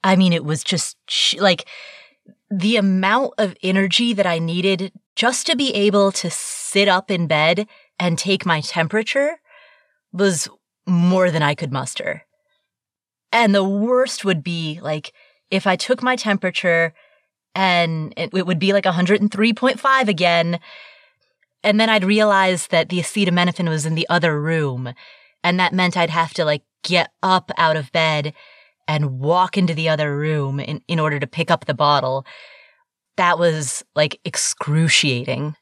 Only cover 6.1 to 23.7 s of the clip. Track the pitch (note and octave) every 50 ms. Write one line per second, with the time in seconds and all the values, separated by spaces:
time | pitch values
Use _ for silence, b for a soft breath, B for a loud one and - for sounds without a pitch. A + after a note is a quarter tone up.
6.1 | F#3+ - - F3 - - - - - - - - - G3 G3+ G3+ F#3 F#3 - -
7.1 | G3 F3 E3+ D3 D#3+ D3+ D#3 D#3+ F3 F#3 G#3+ b b b b b b - F3 F3+
8.1 | E3 D3+ - F#3 G3 G3 - F3+ E3 D3+ D3 - - E3+ D#3+ D#3 - G#3+ A3 -
9.1 | - C4+ C#4 D4+ E4 D#4+ b b b b b b b b b b b b b _
10.1 | - F3 G3+ G3 F3+ D3 - - - _ _ _ _ _ _ - F3+ E3+ F3 F3+
11.1 | F#3 F#3 F#3 F3+ D#3 D#3+ D3+ C#3+ D3 - E3 C3+ C3 C3+ C3 B2+ - - - -
12.1 | - - _ _ _ _ _ _ _ _ _ _ _ _ _ _ _ _ _ _
13.1 | _ _ _ _ - A#3 A#3 G#3 G3 G3+ F#3+ G3 G3 G3+ G#3 A#3+ B3+ B3 C4 C4+
14.1 | - - - G3 F#3 D#3 C#3 F3+ E3+ E3+ E3 D#3 D3+ F3 - D3 D#3 D#3 - -
15.1 | b b b b b b b _ F#3+ F#3+ - G3+ F#3 F#3 - - B3+ - B3 B3+
16.1 | B3+ B3 - A3 G3+ G3 - F#3 E3+ - - F3+ E3+ E3 E3 D#3+ D#3+ b b b
17.1 | b b b b b _ _ _ _ F3+ F#3+ F#3 F3+ F3 E3+ E3 E3 D#3+ D#3 D#3
18.1 | - - E3+ - - F#3+ F3+ F3 F3+ D#3 F#3+ F#3+ G3 G3+ F#3+ F#3+ E3+ F3 F3+ F3
19.1 | G3+ - G3+ G#3 - G3 G#3+ A#3 A3 - B3 C4 B3+ - - C4+ C4+ C4+ C4 G#3
20.1 | G3 D#3 F3+ F3 E3+ E3+ E3 E3+ F3 E3+ B B B B B B B B B B
21.1 | B B B B B _ _ _ _ _ - G#3 G#3 G#3+ A3+ A3+ A3 G#3+ F#3 F#3+
22.1 | G#3 G#3+ G#3+ G#3 G3+ G3 F#3+ F#3 F#3 E3+ - - - E3 D#3+ - F3+ F3+ D#3+ -
23.1 | - G#3+ G3+ F#3 F3+ F3 F3 F3 E3 - F3 E3